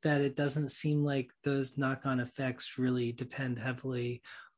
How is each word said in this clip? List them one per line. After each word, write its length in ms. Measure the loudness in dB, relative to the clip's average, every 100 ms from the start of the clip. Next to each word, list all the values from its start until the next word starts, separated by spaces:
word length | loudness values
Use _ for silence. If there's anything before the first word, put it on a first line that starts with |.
that 180 | 2 4
it 140 | 2
doesn't 380 | 2 0 2 -2
seem 320 | 0 2 2
like 260 | 4 2 -2 -4
those 340 | 0 0 0 0
knock-on 400 | 0 0 0 0
effects 600 | 0 -2 -4 -2 -6 0
really 340 | 2 2 0
depend 480 | -2 -8 -4 -2 -2
heavily 640 | -2 -4 -4 -2 -2 -4 -10 -18 -20